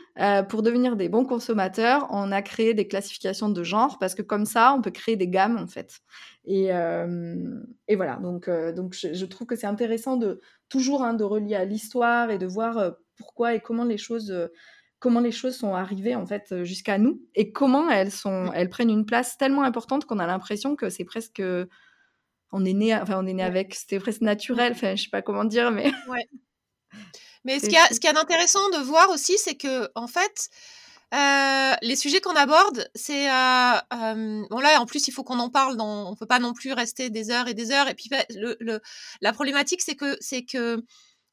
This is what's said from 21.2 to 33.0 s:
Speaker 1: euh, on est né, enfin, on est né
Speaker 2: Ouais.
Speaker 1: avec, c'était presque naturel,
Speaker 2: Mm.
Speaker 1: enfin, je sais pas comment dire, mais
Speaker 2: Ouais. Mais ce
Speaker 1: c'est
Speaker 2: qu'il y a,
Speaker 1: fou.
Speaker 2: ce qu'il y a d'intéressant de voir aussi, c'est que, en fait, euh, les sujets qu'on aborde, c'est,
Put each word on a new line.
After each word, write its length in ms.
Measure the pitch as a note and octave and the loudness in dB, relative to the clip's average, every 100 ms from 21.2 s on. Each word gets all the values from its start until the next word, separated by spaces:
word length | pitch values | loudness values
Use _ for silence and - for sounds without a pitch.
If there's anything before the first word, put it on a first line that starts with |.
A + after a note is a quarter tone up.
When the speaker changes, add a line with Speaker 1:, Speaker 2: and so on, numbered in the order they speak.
| A3+ - | -10 -6
Speaker 1:
euh, 260 | F#3 F3+ F3+ _ _ _ _ _ _ _ _ | -2 -2 -4 _ _ _ _ _ _ _ _
on 140 | G3 | -2
est 80 | F#3 | 0
né, 220 | G3 A3 | 2 2
enfin, 220 | A3 G3 F#3+ | 2 0 -2
on 80 | F#3+ | -2
est 80 | |
né 80 | F#3 | -2
Speaker 2:
Ouais. 60 | F#3 | 0
Speaker 1:
avec, 260 | F#3 F#3+ | -2 -2
c'était 240 | - - G3 | -8 -6 -6
presque 220 | G#3 G#3+ | -4 -2
naturel, 500 | A3 G#3 - B3 A#3+ | 0 0 -2 0 0
Speaker 2:
Mm. 20 | |
Speaker 1:
enfin, 200 | A#3+ G3+ G3 | 0 -2 -4
je 60 | |
sais 60 | - | -4
pas 120 | G3+ | -6
comment 220 | G3 G3+ | -4 -2
dire, 260 | G#3+ A3 A#3+ | 0 2 2
mais 220 | G#3+ C#4+ C4 B3+ | 2 -2 -2 -8
Speaker 2:
Ouais. 180 | B3 A#3 C4 _ _ _ _ _ - - - - _ | -8 -8 -16 _ _ _ _ _ -20 -20 -20 -20 _
Mais 100 | B3+ | -4
ce 60 | D4+ | -2
Speaker 1:
c'est 60 | - | 4
Speaker 2:
qu'il 80 | D#4+ | 8
y 40 | |
a, 60 | E4+ | 8
Speaker 1:
fou. 80 | |
Speaker 2:
ce 60 | A3+ | 6
qu'il 80 | E4 | 2
y 20 | |
a 40 | |
d'intéressant 540 | D4+ D#4+ E4+ F4+ G4 G4 | 2 2 2 4 2 2
de 80 | E4 | -2
voir 300 | C4 D#4 G4 | 2 6 6
aussi, 280 | E4+ - G4+ | 6 0 0
c'est 160 | - | -2
que, 340 | C#4+ C#4 C4 G#3+ | -6 -4 -4 -4
en 120 | A3+ A#3 | -8 -4
fait, 440 | F4 G4+ G#4 - - - - - - _ | -2 -2 -2 -10 -12 -20 -20 -20 -20 _
euh, 600 | C4 C#4+ C#4 C#4 C4+ C4+ - | 0 2 4 2 2 2 0
les 160 | A#3 C4 | 0 -2
sujets 240 | C#4+ F4+ | 0 0
qu'on 160 | F#4+ D#4 | 2 2
aborde, 540 | C#4+ D#4 G4+ A#3+ - | 6 8 6 2 -8
c'est, 360 | - | -10